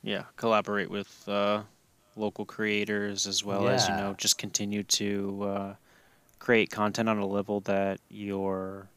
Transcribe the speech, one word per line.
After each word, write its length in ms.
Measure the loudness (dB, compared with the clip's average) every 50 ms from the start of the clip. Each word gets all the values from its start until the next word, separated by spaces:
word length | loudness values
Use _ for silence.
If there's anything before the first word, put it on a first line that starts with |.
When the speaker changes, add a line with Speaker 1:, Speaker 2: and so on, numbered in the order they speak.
| -2
Speaker 1:
Yeah, 220 | -2 -4 -4 -4 -8 -12
collaborate 560 | -2 2 4 4 4 4 2 0 -2 0 -2
with, 360 | -4 -6 -6 -8 -14 -16 -8
uh, 360 | -2 0 2 4 4 2 0 -2 -8 _ _ _ _ _ _ _ _ _
local 300 | -4 -4 -4 -4 -4 -10
creators 800 | -10 -4 -2 0 0 2 0 0 0 0 -2 0 -2 -2 -4 -4
as 180 | -2 -2 -4 -2
well 240 | -2 0 2 2
as, 200 | 4 4 4 2
you 80 | 2 2
Speaker 2:
Yeah. 60 | 0
Speaker 1:
know, 120 | -2 -4 -4
just 240 | -2 0 0 0
continue 460 | 0 -2 -4 -4 -4 -2 0 -2 -2 0
to, 600 | 0 0 0 0 0 0 0 -2 -2 -4 -2 -2
uh, 320 | -2 -2 -2 -4 -6 -8 -12 _ _ -20 -20 _ -20 _ _ _ _ _ _
create 320 | 2 4 6 6 6 4
content 380 | 2 0 0 0 2 2 2 2
on 80 | 2
a 80 | 2 2
level 340 | 0 0 0 0 0 -2 -2
that 400 | 0 2 2 2 2 2 -2 -4 _
you're 800 | _ -12 -10 -6 -4 -2 -2 -2 -2 -2 -2 -4 -6 -8 -12 -14 -18 -20